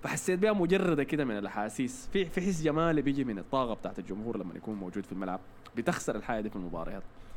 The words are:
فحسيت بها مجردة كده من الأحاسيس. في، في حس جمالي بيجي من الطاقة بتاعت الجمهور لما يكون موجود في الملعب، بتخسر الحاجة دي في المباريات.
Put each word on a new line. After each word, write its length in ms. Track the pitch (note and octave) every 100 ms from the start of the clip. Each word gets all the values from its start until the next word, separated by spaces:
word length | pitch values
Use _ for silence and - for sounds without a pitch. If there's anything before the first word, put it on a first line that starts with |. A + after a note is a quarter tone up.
فحسيت 360 | D3+ D3+ - F#3
بها 140 | G#3+
مجردة 500 | G#3 E3+ F#3+ F#3 D3+
كده 220 | C#3 D3+ C3+
من 120 | G#2
الأحاسيس. 720 | G2 G#2 G#2+ - B2+ - -
في، 120 | G3 F3
في 160 | F#3+
حس 200 | F#3 F3
جمالي 380 | D#3 D3+ E3 D3+
بيجي 220 | C3+ C#3
من 160 | B2+ G2+
الطاقة 340 | F2+ C3+ B2
بتاعت 260 | G#2+ F#2 G2
الجمهور 380 | F#2+ G2 A2 G#2+
لما 180 | F#2 E2+
يكون 200 | - G#2
موجود 300 | F2+ G2 F#2+
في 60 |
الملعب، 280 | F#2+ F#2+ F#2 - - - -
بتخسر 400 | A2+ - - A2
الحاجة 260 | - A2+
دي 80 | G#2+
في 60 | G#2
المباريات. 480 | F2 E2 E2 G2 - - -